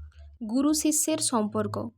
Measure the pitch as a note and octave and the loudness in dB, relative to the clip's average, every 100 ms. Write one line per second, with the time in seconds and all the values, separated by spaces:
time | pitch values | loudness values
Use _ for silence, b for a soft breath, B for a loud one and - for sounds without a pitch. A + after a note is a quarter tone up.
0 | b b b b A3 B3 C#4+ D4+ D#4 D4+ | b b b b -2 2 4 4 2 2
1 | - D#4 D4+ A#3 G#3+ A3 G#3 G#3 A#3 | 2 0 0 0 0 0 -2 -2 -6